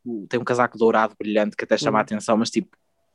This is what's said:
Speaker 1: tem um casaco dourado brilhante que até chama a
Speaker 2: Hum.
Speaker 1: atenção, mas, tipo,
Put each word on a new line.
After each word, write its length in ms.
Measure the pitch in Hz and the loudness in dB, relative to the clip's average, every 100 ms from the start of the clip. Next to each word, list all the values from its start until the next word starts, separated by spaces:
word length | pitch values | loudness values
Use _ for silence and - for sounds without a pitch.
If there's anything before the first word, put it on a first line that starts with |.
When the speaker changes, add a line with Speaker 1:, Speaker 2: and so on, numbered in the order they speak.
| 123 113 90 | -10 -10 -4
Speaker 1:
tem 100 | 120 | -4
um 40 | |
casaco 320 | 98 123 120 110 | 0 0 0 2
dourado 380 | 113 110 110 - | 2 4 0 -2
brilhante 380 | 104 104 104 - | -2 0 0 -4
que 80 | |
até 120 | - 107 | -2 0
chama 200 | 113 107 | 2 0
a 20 | |
Speaker 2:
Hum. 20 | |
Speaker 1:
atenção, 340 | 104 107 - 110 | 0 -4 0 0
mas, 140 | 117 | 0
tipo, 260 | 113 - _ _ _ _ | -2 -4 _ _ _ _